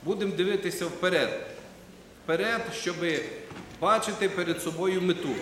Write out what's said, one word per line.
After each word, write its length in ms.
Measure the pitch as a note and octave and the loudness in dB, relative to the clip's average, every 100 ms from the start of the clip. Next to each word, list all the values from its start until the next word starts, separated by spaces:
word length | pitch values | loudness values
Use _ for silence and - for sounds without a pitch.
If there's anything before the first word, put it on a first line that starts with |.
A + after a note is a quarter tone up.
будемо 280 | D3 G3+ G3 | -2 0 0
дивитися 540 | E3 F#3 G3+ F3 - E3+ | 0 0 2 -2 -2 -4
вперед. 600 | - F3+ E3+ C3 - - - - - - - - - | 0 2 4 2 -2 -8 -12 -16 -20 -20 -20 -20 -14
Вперед, 380 | - E3 G#3+ A#3 F#3 - | 0 2 2 0 -2 -4
щоби 440 | F3 E3 E3+ D3 A2 - - - - - | -4 -2 0 0 -2 -10 -12 -14 -14 -2
бачити 480 | F3+ A3 A3 G3 G3 | 4 4 2 0 0
перед 340 | F#3+ E3+ E3 | 2 0 0
собою 400 | E3+ D#3+ F#3+ F#3 | -2 0 2 2
мету. 320 | F3+ E3+ C#3+ G#2+ | 2 2 0 -2